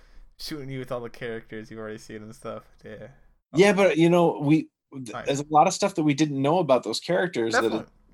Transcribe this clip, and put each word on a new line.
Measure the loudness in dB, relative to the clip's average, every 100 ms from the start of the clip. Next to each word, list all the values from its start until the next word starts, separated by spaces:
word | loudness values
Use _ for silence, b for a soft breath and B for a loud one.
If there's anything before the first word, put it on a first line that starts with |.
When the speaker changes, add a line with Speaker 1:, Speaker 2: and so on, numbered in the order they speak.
| b b b -16
Speaker 1:
shooting | -12 -10 -10
you | -10
with | -8
all | -8
the | -10
characters | -10 -10 -10 -10 -14 -14
you've | -12
already | -12 -12
seen | -14 -16
and | -16
stuff. | -16 -12 -14 -16 _
Yeah. | -20 -18 -18 -20 _ _ _
Speaker 2:
Yeah, | 4 4
but, | 6 4 4
you | 4
know, | 6 4 2
we, | 2 2 0 _ _
th-, | -14 -12
Speaker 1:
Nice. | -8 -4
Speaker 2:
there's | -4
a | 2
lot | 4 4
of |
stuff | 2 -2 0
that |
we | 0
didn't | 2 0 0
know | 0 2
about | 2 2
those | 0 -6
characters | -2 -2 -2 -2 0
that | 0
it | 0
Speaker 1:
Definitely. | -2 -8 _ _